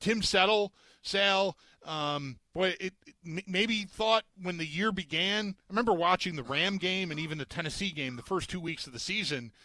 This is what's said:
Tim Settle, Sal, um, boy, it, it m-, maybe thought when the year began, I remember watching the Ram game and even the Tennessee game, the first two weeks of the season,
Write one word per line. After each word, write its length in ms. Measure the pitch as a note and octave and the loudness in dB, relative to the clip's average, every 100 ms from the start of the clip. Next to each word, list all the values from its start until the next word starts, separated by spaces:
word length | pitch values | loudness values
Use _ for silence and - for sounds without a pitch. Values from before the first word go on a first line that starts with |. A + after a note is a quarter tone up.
Tim 200 | G3+ A3+ | 0 0
Settle, 520 | F3+ G3 F#3+ G#3+ G3+ - _ _ | 2 4 6 4 2 -4 _ _
Sal, 540 | - G3 G3 G3 G3 - _ _ | -4 2 4 4 2 -2 _ _
um, 540 | - D#3 D3 D3 C#3 B2 _ | -8 -4 -2 -2 -4 -10 _
boy, 220 | E3 F#3 F3 | 0 0 0
it, 120 | F#3 - - | -6 -8 -18
it 80 | - | -16
m-, 140 | E3+ E3 G3 | -10 -8 -2
maybe 380 | F#3 A3+ A3 | 0 2 0
thought 400 | G3 - A3 A3 - - | -2 -2 4 4 2 -6
when 180 | F3+ E3+ | -6 -4
the 80 | D#3+ | -4
year 260 | D#3 A3 | 0 0
began, 640 | F#3+ D3+ D#3 F#3 G#3 G#3 F#3+ | 0 -2 0 2 0 -2 -6
I 60 | - | -4
remember 240 | G3 A#3 | 0 4
watching 420 | F3 E3+ F3+ F#3+ D#3 | 4 4 4 0 -4
the 60 | |
Ram 340 | A#2+ C#3 F#3 G3 | -2 0 2 0
game 340 | F3+ F#3+ F3+ | 0 -2 -2
and 80 | D3+ | -4
even 200 | D#3+ D#3 | -6 -6
the 60 | |
Tennessee 460 | C3+ - D#3+ - G3 | -6 -6 -6 -4 -4
game, 260 | D3+ C3 B2 | -4 -6 -6
the 60 | |
first 280 | - F#3+ - | -4 -4 -2
two 100 | F#3 | -6
weeks 260 | E3 E3 C#3+ | -6 -8 -10
of 60 | |
the 60 | A#2 | -8
season, 540 | - G#3 D3+ C#3 A#2 - | -4 -4 -2 -4 -6 -16